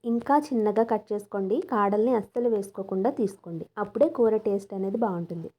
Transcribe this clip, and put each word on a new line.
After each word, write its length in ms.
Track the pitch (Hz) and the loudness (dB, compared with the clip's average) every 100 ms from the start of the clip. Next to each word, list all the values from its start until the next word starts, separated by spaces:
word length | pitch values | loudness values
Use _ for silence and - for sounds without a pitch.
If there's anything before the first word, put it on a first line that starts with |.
| 233 | 0
ఇంకా 240 | 233 - 294 294 | -2 2 2 2
చిన్నగా 360 | 240 214 208 233 | 0 2 2 2
కట్ 160 | 220 - | 0 -2
చేసుకోండి. 460 | 208 202 202 190 247 - | -8 -4 -4 -2 -2 0
కాడల్ని 420 | 226 202 208 233 240 | 0 2 2 2 2
అస్సలు 300 | 196 240 240 214 | 0 -2 0 0
వేసుకోకుండా 540 | 196 - 196 190 214 294 | -2 -10 -4 0 0 0
తీసుకోండి, 460 | 196 - 175 165 - - | -4 -4 -12 -12 -10 -8
అప్పుడే 240 | 202 - 302 330 | -6 2 2 4
కూర 200 | 226 214 214 | 2 4 0
టేస్ట్ 300 | 202 196 196 | -2 -4 -6
అనేది 240 | 190 226 226 | -4 -2 -2
బాగుంటుంది. 440 | 175 170 170 165 | -2 -6 -8 -10